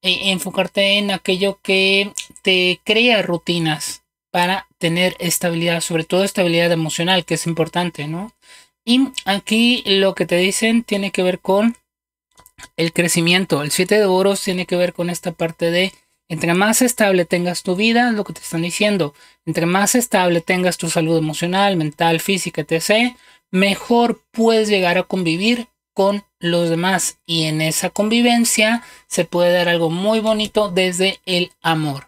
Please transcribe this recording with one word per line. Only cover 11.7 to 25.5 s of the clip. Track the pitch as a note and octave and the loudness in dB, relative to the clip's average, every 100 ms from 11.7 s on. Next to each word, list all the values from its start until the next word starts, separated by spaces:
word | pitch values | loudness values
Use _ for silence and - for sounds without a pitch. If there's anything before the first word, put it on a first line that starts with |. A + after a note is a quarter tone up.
| A#3 _ _ _ _ _ _ - _ - - | -2 _ _ _ _ _ _ -20 _ -20 -4
el | E3 | -4
crecimiento. | E3 F3 E3+ E3+ F3+ F#3+ C#3+ | 0 0 2 2 2 2 -2
El | D3 | -2
siete | - F#3 G#3+ | -2 2 2
de | |
oros | G3+ F#3 G3 G3 | 4 4 2 0
tiene | - F#3 F3+ | -2 -4 -2
que | F3+ | 0
ver | F3+ | 0
con | - F3 | -2 -6
esta | F3 - | -4 -8
parte | E3+ E3+ E3 E3+ | -4 -6 -2 -2
de | E3+ F#3+ - _ _ _ | 0 -2 -4 _ _ _
entre | D#3+ E3+ | -4 0
más | F3 G3+ A3 | 2 2 2
estable | B3 - G#3 F#3 | 2 2 2 2
tengas | E3+ F3+ F3 F3 | 2 -2 -2 -4
tu | - F3+ | -4 0
vida, | A3 A#3 B3 | 2 2 2
lo | G#3+ G3 | -2 -6
que | |
te | E3+ | -10
están | - E3 | -8 -4
diciendo, | F3 - G#3 G3+ D3 _ - _ - | -4 0 0 0 -2 _ -20 _ -6
entre | D#3+ E3+ | -2 0
más | F#3 G3+ B3+ | 2 2 0
estable | A3+ G3+ F3+ E3+ | 0 0 2 0
tengas | - F3+ F3+ E3+ | 0 0 0 -2
tu | E3+ | -4
salud | F3 D#3+ E3 | -2 0 0
emocional, | D#3 D3+ F3 F#3 G3+ F#3 | 0 -4 -2 0 2 0
mental, | D3+ - E3 E3 | -4 0 0 0
física, | - G3 F3 - | 0 -2 -2 -8
etcétera, | D3+ E3 - G#3+ B3 A#3+ _ _ _ | -4 -4 2 2 2 -4 _ _ _
mejor | F#3 G3+ C4 - A#3 A#3+ A3+ _ | 0 0 0 0 2 2 0 _
puedes | - A3+ A3+ G#3+ | 0 2 4 2
llegar | G3+ F3+ F3+ | 2 2 0
a | |
convivir | F3+ F#3+ E3+ E3 G#3 | -2 -2 -2 0 0